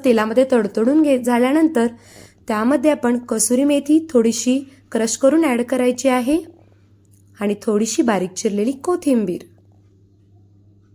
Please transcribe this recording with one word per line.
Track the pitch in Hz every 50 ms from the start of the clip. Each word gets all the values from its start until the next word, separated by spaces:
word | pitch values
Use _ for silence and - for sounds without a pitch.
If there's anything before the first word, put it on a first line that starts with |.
| 269
तेलामध्ये | 262 233 214 214 220 214 247 269 262
तडतडून | 254 233 208 196 - 220 226 254 294 320
घे-, | 311 294 269
झाल्यानंतर | 247 226 247 240 233 247 254 285 320 320 311 - 233 233 240 233 - - - - - - - _ _ -
त्यामध्ये | - 220 214 220 247 294 277 240 302
आपण | 294 294 247 240 240 240
कसुरी | 240 - 226 220 220 - 247 247 285
मेथी | 285 294 285 285 294 302 320 320 -
थोडीशी | - 240 226 233 226 - - 247 262 269 269 - - - _ -
क्रश | - 226 220 226 -
करून | - 269 269 285 330 330
ॲड | 285 240 233
करायची | 240 - 262 254 247 247 247 254 - 269
आहे | 254 254 233 262 302 349 330 - - - - _ _ _ _ _ _ _ _ _ _ _ _ _ _
आणि | - 208 208 208 202
थोडीशी | - 233 208 214 226 226 - -
बारीक | 269 233 208 180 185 185 -
चिरलेली | - - 220 202 202 214 254 269 269 -
कोथिंबीर. | - 359 349 - 294 254 226 208 180 175 - - - _ _ _ _ _ _ _ _ _ _ _ _ _ _ _ _ _ - _ _ _ _ _ _ _ _ _ _